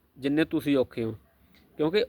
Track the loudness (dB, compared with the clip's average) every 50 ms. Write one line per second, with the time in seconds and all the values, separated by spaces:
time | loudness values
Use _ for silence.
0 | _ _ _ -6 -2 0 2 2 0 0 0 -4 0 2 2 2 2 0 -2 -6
1 | -4 -4 -6 -8 _ _ _ _ _ _ _ _ _ _ _ -2 -2 0 2 0
2 | -2